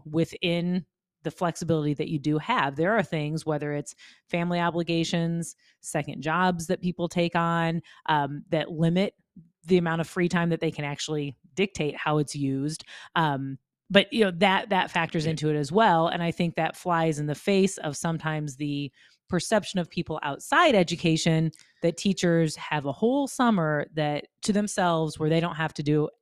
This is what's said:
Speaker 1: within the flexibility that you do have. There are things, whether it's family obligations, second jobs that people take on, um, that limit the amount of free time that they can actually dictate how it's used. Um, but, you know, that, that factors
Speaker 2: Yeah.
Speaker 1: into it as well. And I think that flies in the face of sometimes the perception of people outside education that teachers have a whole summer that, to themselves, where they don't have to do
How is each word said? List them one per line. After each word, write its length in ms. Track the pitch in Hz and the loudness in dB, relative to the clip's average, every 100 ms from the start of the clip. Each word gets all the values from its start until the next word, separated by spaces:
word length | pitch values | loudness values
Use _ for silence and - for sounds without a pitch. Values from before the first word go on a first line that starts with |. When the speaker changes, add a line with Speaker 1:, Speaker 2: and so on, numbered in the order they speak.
| 156 | -4
Speaker 1:
within 800 | 151 165 - 185 170 175 180 - _ _ _ - | -2 -2 -2 -2 -2 0 -2 -4 _ _ _ -10
the 40 | |
flexibility 640 | - 175 156 165 160 147 | -4 -4 0 2 2 2
that 140 | 143 156 | -2 -2
you 100 | 160 | -2
do 200 | 139 151 | 0 0
have. 360 | 151 247 139 139 | 0 0 0 0
There 220 | 170 226 | 2 2
are 60 | |
things, 420 | 165 160 147 156 156 | 0 -2 -4 -4 -2
whether 280 | 151 147 | -2 -2
it's 200 | 147 143 - - - _ | -4 -6 -14 -20 -20 _
family 300 | 175 175 175 | -4 0 0
obligations, 960 | 170 165 165 165 165 175 170 170 165 - _ _ | 0 0 0 0 0 0 0 -2 -6 -12 _ _
second 420 | - 160 143 - | -8 -6 -6 -6
jobs 440 | 143 165 185 180 160 | -2 2 2 0 -2
that 140 | 180 | -4
people 260 | 180 170 170 | -4 -4 -4
take 280 | 180 170 175 | 0 0 2
on, 460 | 170 170 165 165 - - - | 0 2 0 -2 -6 -12 -2
um, 360 | 151 143 147 - | 0 0 -6 -4
that 220 | 160 147 | -2 -2
limit 420 | 156 165 175 202 - _ - - _ 160 | 0 2 2 0 -4 _ -20 -20 _ 2
the 120 | 185 | 2
amount 240 | 170 165 | 2 -2
of 60 | 160 | -4
free 220 | - 175 | -2 0
time 200 | 175 170 | 2 0
that 120 | 165 | 0
they 100 | 160 | -2
can 140 | 151 143 | -4 -6
actually 500 | 143 - 151 143 127 _ | -8 -6 -4 -6 -10 _
dictate 420 | - 196 - 151 139 | -4 -2 -2 -4 -2
how 200 | - 151 | 0 0
it's 180 | 147 147 | 0 -2
used. 500 | 139 135 147 156 - - - 170 | -2 -2 -4 -6 -12 -20 -6 0
Um, 420 | 160 139 135 135 _ _ _ | 0 0 -4 -10 _ _ _
but, 220 | 196 190 | 2 4
you 120 | 226 | 2
know, 80 | 202 175 | 0 4
that, 320 | 196 190 - | 2 2 2
that 200 | 190 - | 0 0
factors 360 | 180 165 175 156 | 0 -2 0 -2
Speaker 2:
Yeah. 60 | |
Speaker 1:
into 180 | 160 151 | -2 0
it 80 | 151 | 0
as 140 | 139 | 0
well. 360 | 180 220 165 165 | 4 6 6 2
And 160 | 175 | 0
I 80 | 170 | -2
think 240 | - 170 - | -2 -2 0
that 220 | 160 - | -4 -4
flies 420 | 185 170 165 147 | -2 2 2 0
in 80 | 151 | -2
the 80 | 147 | -2
face 420 | - 196 190 - | 0 2 2 0
of 200 | 160 139 | -6 -4
sometimes 580 | 170 165 160 156 151 131 | -4 -4 -4 -4 -6 -6
the 360 | 147 143 143 - _ _ _ | -6 -4 -6 -12 _ _ _
perception 520 | 175 - 220 - 190 | -4 0 0 0 -4
of 100 | 165 | -4
people 300 | - 160 160 | -6 -6 -6
outside 520 | 147 139 - 294 339 214 | -6 -8 0 2 6 6
education 760 | 165 170 170 160 - 160 160 - _ _ | 4 2 2 2 2 2 0 -4 _ _
that 160 | 170 170 | -2 0
teachers 580 | 202 190 180 165 160 - | -2 0 2 4 2 -2
have 300 | - 151 139 | -4 -4 -2
a 80 | |
whole 340 | 135 226 277 269 | 0 0 2 0
summer 600 | - 240 208 160 151 - | 2 2 4 2 0 -2
that, 340 | 151 151 147 - _ | -2 -2 -2 -6 _
to 100 | - | -2
themselves, 640 | 202 208 - 180 165 160 - | 0 0 0 2 2 0 -2
where 100 | 156 | 0
they 120 | 165 | 2
don't 140 | 170 156 | 0 -2
have 180 | 160 | -4
to 100 | - | -2
do 240 | 147 151 151 - | 0 2 2 -4